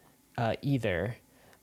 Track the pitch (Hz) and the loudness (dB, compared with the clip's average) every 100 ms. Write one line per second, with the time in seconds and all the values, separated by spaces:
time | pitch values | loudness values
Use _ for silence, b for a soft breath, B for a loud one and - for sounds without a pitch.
0 | b b _ - 113 - 131 139 113 87 | b b _ -2 -2 0 0 0 2 0
1 | 101 120 - b b b | -2 -4 -14 b b b